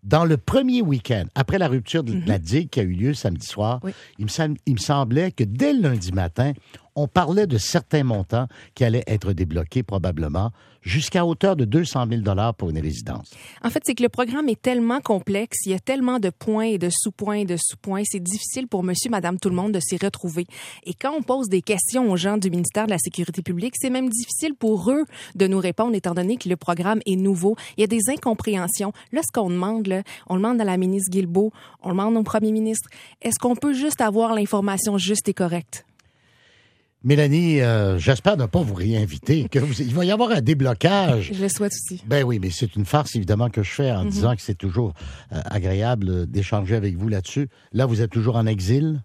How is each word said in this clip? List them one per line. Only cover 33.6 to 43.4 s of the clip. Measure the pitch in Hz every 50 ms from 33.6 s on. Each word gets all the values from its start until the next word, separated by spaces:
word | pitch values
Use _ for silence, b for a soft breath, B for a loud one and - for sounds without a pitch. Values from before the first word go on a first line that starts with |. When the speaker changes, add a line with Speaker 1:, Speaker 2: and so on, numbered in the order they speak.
| - 294 285
Speaker 2:
juste | 254 269 302 285 -
avoir | 247 214 196 214 226 226 226
l'information | 220 208 196 - 208 196 202 196 190 - 214 202 196
juste | 175 180 214 202 - -
et | 196
correcte ? | - 185 175 160 165 - _ - - - _ _ _ b b b b b b b b b b b b b b b b b b b b -
Speaker 1:
Mélanie, | 123 143 147 151 143 139 160 175 170 160 143
euh, | 127 120 117 110 104 98 95 90
j'espère | 80 - 135 - - 196 214 160
ne | 127
pas | 107 - 175
vous | 175 117 101
réinviter, | 90 90 104 113 110 107 95 71 71 - - 147 160 127 101
que | - 135
vous, | 131 151 131 101
il | 143 123 117
va | 165 180
y | 180
avoir | 202 214 240 226
un | 226 180
déblocage. | 120 110 160 143 135 131 120 - - 165 196 202 190 170 131 113 95 - 208
Speaker 2:
Je | 185
le | 190 196
souhaite | 185 - 208 202 196
aussi. | - - - 185 175 -
Speaker 1:
Ben | 110 147 143 135
oui, | 123 120 107
mais | 92 92
c'est | 85 - - 104 -
une | 104 104
farce, | - - 147 147 139 -
évidemment, | 120 101 87 107 104